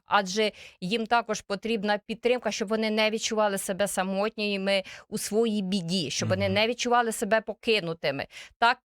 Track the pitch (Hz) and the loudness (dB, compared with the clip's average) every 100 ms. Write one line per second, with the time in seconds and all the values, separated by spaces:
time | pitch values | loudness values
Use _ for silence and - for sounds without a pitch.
0 | - 202 190 202 214 - - - 180 226 | 0 0 0 0 -2 -2 -20 -10 -4 -2
1 | 220 240 220 208 - 202 220 226 208 208 | 0 0 0 -6 -4 -6 -2 -2 0 -2
2 | - 214 226 247 220 - 202 220 220 214 | -2 -4 0 0 0 -4 -2 0 0 2
3 | 214 220 - 220 214 196 - 185 202 - | 0 0 -2 2 2 0 -4 -2 -2 0
4 | 190 196 214 220 208 196 196 196 190 - | -2 0 -2 -2 -2 0 2 0 0 -12
5 | - 175 - 208 233 208 185 196 165 185 | -8 -6 -2 2 2 2 0 -2 0 -2
6 | 139 - 113 185 196 196 226 240 240 240 | -2 -2 -2 0 2 2 2 0 2 2
7 | 226 220 208 220 214 208 - 214 170 165 | 2 -2 0 0 0 -8 0 0 0 -2
8 | 156 135 - - - - 233 247 | -2 -2 -6 -10 -14 2 2 2